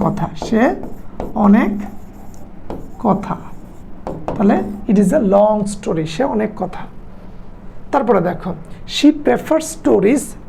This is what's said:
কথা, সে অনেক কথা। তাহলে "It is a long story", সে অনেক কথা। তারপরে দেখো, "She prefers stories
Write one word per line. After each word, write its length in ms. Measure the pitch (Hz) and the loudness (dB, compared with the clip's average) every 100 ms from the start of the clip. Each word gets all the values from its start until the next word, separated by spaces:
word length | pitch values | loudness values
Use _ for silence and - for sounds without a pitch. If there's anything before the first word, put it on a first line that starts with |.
কথা, 280 | - - 165 - | 0 0 -4 -4
সে 380 | - 220 277 381 - - - - - | 0 2 2 0 -6 -8 -8 -6 -4
অনেক 360 | 214 202 220 269 - - - - - - - - - - - - - | 2 6 6 6 0 -6 -10 -12 -14 -12 -12 -12 -10 -8 -8 -8 -2
কথা। 380 | 233 - - 160 - - - - - - - - - - | 0 2 0 -8 -8 -12 -14 -16 -14 -10 -8 -8 -6 2
তাহলে 260 | 202 285 - - - | 4 4 0 -6 2
"It 80 | 202 | 4
is 180 | 202 | 6
a 60 | - | 4
long 460 | 202 196 214 214 202 | 4 6 6 4 -2
story", 320 | - - 165 160 | -4 -4 -2 -2
সে 180 | - | -2
অনেক 260 | 269 220 214 - | 0 0 -2 -4
কথা। 220 | 196 202 180 - - - - - - - - - - | -6 -6 -10 -12 -14 -14 -14 -14 -14 -14 -14 -12 -2
তারপরে 280 | 285 226 202 | 0 4 2
দেখো, 340 | 165 156 190 - - - - | 2 -2 -6 -8 -10 -12 -8
"She 260 | - 285 | 4 4
prefers 500 | 302 - 240 - 311 | 6 2 2 2 0
stories 580 | 311 - 294 214 196 285 - - | 0 -2 4 6 6 4 0 -10